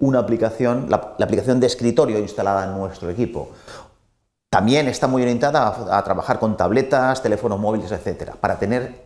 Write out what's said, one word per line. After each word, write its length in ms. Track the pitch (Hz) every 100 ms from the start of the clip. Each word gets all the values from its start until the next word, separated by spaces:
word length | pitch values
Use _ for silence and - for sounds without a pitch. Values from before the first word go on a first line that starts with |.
una 200 | 135 127
aplicación, 680 | 113 117 110 - 120 123 -
la, 260 | 104 - -
la 80 | 104
aplicación 340 | 143 127 127
de 60 | 123
escritorio 520 | - 117 117 110 107
instalada 460 | 101 - 98 98
en 140 | 95 98
nuestro 320 | 95 - 87
equipo. 400 | 90 113 73 69 - - - - _ _ _ _ _ _
También 400 | 95 107 147 135
está 200 | - 127
muy 120 | 131
orientada 460 | 123 120 143 147 110
a, 320 | 98 92 98
a 40 |
trabajar 360 | - 90 - 120
con 180 | 110 104
tabletas, 640 | 107 117 135 135 127 131
teléfonos 380 | 113 104 117 101
móviles, 320 | 107 110 90
etcétera, 400 | 98 101 85 - -
para 180 | 101 90
tener, 460 | 98 123 127 -